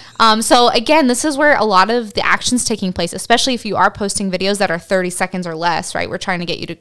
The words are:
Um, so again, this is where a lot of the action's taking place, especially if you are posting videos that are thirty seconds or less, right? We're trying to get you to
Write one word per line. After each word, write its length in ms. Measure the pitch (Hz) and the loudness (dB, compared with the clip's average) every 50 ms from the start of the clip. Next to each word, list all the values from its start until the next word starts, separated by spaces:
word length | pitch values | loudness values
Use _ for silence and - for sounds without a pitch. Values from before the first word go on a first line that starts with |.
| - - - - | -8 -8 0 2
Um, 220 | 226 220 220 226 | 4 4 4 4
so 260 | 226 - 277 247 240 233 | 2 4 4 6 4 4
again, 380 | - 240 226 - 302 320 277 | 2 0 2 2 2 4 4
this 180 | 240 247 - - | 2 2 0 -2
is 140 | 311 277 269 | -2 0 2
where 180 | 302 294 277 | 4 4 4
a 80 | - 214 | 4 2
lot 240 | 214 190 185 190 208 | 4 4 4 4 4
of 220 | 233 247 226 208 | 2 -2 -2 -4
the 140 | - 220 - | -6 -4 0
action's 380 | - 180 208 - - 247 233 - | 0 0 0 0 -2 -2 -2 -2
taking 260 | - 226 - 196 185 | -2 -4 -4 -4 -4
place, 220 | 180 - 170 170 - | -4 -4 -4 -6 -6
especially 400 | 196 - - 233 233 - 269 247 | -6 0 0 2 2 2 0 -2
if 100 | 233 - | -2 -4
you 120 | 208 180 | -4 0
are 140 | - 180 208 | 0 0 0
posting 400 | - - 214 202 - - 202 190 | 0 -2 -6 -4 -2 -2 -2 -2
videos 280 | 180 180 185 196 202 196 | -2 -2 -2 -2 0 0
that 120 | 196 170 | 0 -2
are 80 | 165 175 | -2 -4
thirty 300 | - - 196 185 180 180 | -4 -2 -2 0 0 -2
seconds 360 | 180 - 190 - - 180 175 | -4 -4 -4 -4 -4 -6 -6
or 80 | 170 160 | -6 -6
less, 400 | 160 170 175 160 160 175 - - | -2 -2 -2 -2 -2 -4 -4 -4
right? 160 | 170 175 - | -6 -4 -4
We're 80 | - 190 | -6 -8
trying 220 | - 202 180 175 | -6 -4 -4 -4
to 40 | 175 | -4
get 140 | 175 - - | -6 -6 -8
you 80 | - | -8
to 100 | 170 165 - | -10 -12 -14